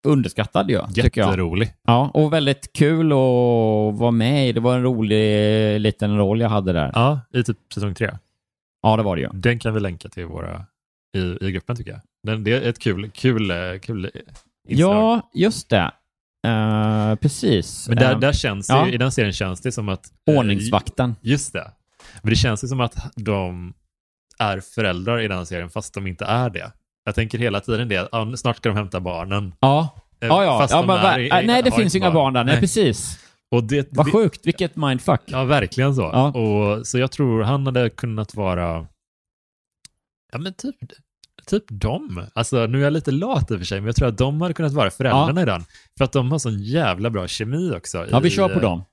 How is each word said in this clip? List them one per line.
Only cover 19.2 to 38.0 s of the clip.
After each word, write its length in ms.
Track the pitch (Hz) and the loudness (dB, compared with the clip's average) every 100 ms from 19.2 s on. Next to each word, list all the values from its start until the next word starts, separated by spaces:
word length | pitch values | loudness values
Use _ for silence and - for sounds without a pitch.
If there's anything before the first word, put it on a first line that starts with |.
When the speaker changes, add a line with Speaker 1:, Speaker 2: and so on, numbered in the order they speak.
| 107 | -2
Speaker 2:
känns 280 | 90 95 90 | -2 -4 -4
det 120 | 127 | -6
som 160 | 120 104 | -6 -4
att, 240 | 95 - _ - | -6 -8 _ 2
eh, 80 | 147 | 4
Speaker 1:
Ordningsvakten. 760 | 110 101 107 104 - - 123 107 | 4 0 0 0 0 -4 -4 -2
Speaker 2:
just 320 | 110 139 139 | -2 -2 -2
det. 180 | - - _ _ _ - - | -10 -12 _ _ _ -20 -6
Men 80 | 107 | 0
det 60 | 107 | 2
känns 280 | 127 107 | 2 0
ju 40 | 127 | -4
som 120 | 131 | -2
att 320 | 120 - 135 - | -2 -4 -12 -10
de 580 | 107 101 92 90 87 - _ _ _ _ _ _ | -4 -2 -2 -8 -12 -16 _ _ _ _ _ _
är 220 | 107 95 | -4 -4
föräldrar 600 | - - 104 87 95 117 | -8 -4 -2 -2 -2 -2
i 80 | 110 | -2
den 180 | 92 85 | -4 -6
serien, 240 | 87 85 | -8 -8
fast 240 | 113 - | -10 -10
de 120 | - 95 | -10 -8
inte 180 | 90 | -8
är 260 | - 117 123 | -2 0 0
det. 220 | 87 87 - _ _ | -4 -12 -18 _ _
Jag 100 | - | -6
tänker 240 | 104 110 113 | -4 -4 -2
hela 220 | 120 101 | -2 -2
tiden 280 | - 113 120 | -2 -2 0
det, 200 | 98 92 | -2 -2
ja, 240 | 117 110 127 | -4 -4 -4
snart 200 | 123 117 | -4 -2
ska 120 | 117 | -2
de 60 | 101 | -2
hämta 220 | 101 92 | -4 -6
barnen. 540 | 90 85 90 101 98 - | -6 -8 -4 -4 -4 0
Speaker 1:
Ja. 280 | 135 147 160 - _ _ | 4 4 0 -8 _ _
Speaker 2:
Eh, 80 | 117 | 2
Speaker 1:
Ja, 160 | 170 | 2
ja. 140 | 190 120 | 4 2
Speaker 2:
fast 120 | 120 | 4
Speaker 1:
Ja, 80 | 156 | 2
Speaker 2:
de 60 | 185 | 4
Speaker 1:
men 100 | 185 | 4
Speaker 2:
är 60 | |
Speaker 1:
va-, 160 | 202 143 | 4 2
Speaker 2:
i, 100 | 123 | 2
Speaker 1:
ah, 100 | 180 214 | 2 4
nej, 160 | 247 | 2
det 80 | 254 | 2
Speaker 2:
har 60 | 240 | 2
Speaker 1:
finns 160 | 202 | 2
Speaker 2:
inte 40 | 180 | 2
Speaker 1:
inga 120 | 185 | 2
Speaker 2:
barn. 40 | |
Speaker 1:
barn 180 | 165 135 | 2 2
där. 120 | 127 | 2
Nej, 100 | 120 | 2
Speaker 2:
Nej. 60 | 143 | 2
Speaker 1:
precis. 580 | 190 226 175 104 - - - _ _ | 2 2 2 0 -6 -12 -18 _ _
Speaker 2:
Och 140 | 120 | 0
det, 240 | 110 143 135 | 2 -2 -2
Speaker 1:
Vad 160 | 135 147 | 0 2
Speaker 2:
det 60 | |
Speaker 1:
sjukt, 340 | 202 208 - 160 | 4 2 0 -4
vilket 300 | - 175 - | -2 -4 -2
mindfuck. 440 | 143 127 - 147 - | -2 -2 0 -2 -2
Speaker 2:
Ja, 180 | 131 | -4
verkligen 500 | 131 143 95 - 139 | 0 0 0 0 0
så. 80 | 135 | 2
Speaker 1:
Ja. 300 | 90 113 143 | 0 2 0
Speaker 2:
Och, 540 | 131 110 104 104 107 - | 0 0 2 2 -2 -2
så 120 | 127 | -2
jag 140 | 131 | -2
tror 300 | - 139 113 | 0 0 2
han 240 | 107 139 135 | 0 0 0
hade 240 | 127 120 | 0 0
kunnat 440 | - | -2